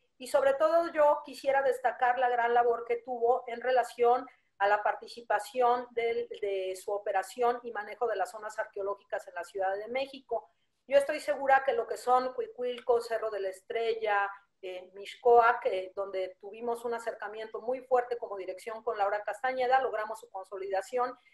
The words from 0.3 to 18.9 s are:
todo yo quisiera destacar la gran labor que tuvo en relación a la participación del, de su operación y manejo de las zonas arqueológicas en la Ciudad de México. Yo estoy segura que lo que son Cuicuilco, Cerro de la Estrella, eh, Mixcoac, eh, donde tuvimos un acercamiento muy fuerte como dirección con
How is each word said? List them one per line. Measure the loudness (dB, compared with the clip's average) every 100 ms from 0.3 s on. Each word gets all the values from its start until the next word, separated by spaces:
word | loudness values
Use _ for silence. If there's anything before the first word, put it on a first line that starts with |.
| 2 4
todo | 4 4 4 2
yo | 4 4 4
quisiera | -2 -6 0 2
destacar | 2 2 0 2 2 4
la | 2
gran | 2 2
labor | 4 4 2 -2
que | -6
tuvo | -4 0 2 2 0
en | -6
relación | 0 2 2 2 4 4 -2 _ _ 0
a | 2
la | 2
participación | 0 -2 -8 -12 -2 -2 0 2 2 2 -2
del, | -4 -2 -2 -4 -6
de | -4 -2 -4 -6
su | -6
operación | -6 -2 -2 -2 0 0 0
y | -6
manejo | -8 -8 -4 -2
de | -2
las | -4
zonas | -6 -10 -8
arqueológicas | -8 -6 -6 -6 -6 -8 -8
en |
la | -12
Ciudad | -10 -4 -2 -2
de | -4
México. | -6 -6 -10 -8 -8 -8 _ _ _ 2
Yo | 2
estoy | 4 -4
segura | -4 -2 4 4
que | 4
lo | 0 -2
que | -4
son | 4 4 2
Cuicuilco, | -4 -8 -6 -6 -4 2 2
Cerro | 2 -4 -4
de | -4
la | -6
Estrella, | -8 -6 -4 -2 -2 0 0 0 -6 _ _
eh, | -12 -12 -14
Mixcoac, | -16 -16 0 8 8 8 4 0
eh, | -2 -6
donde | -6 -6 -4 -6 -8
tuvimos | -16 -8 -6 -4 -4
un |
acercamiento | -6 -6 -8 -10 -10 -10 -10
muy | -6 -6
fuerte | 2 0 2 -6
como | -8 -8
dirección | -8 -10 -10 -8
con | -4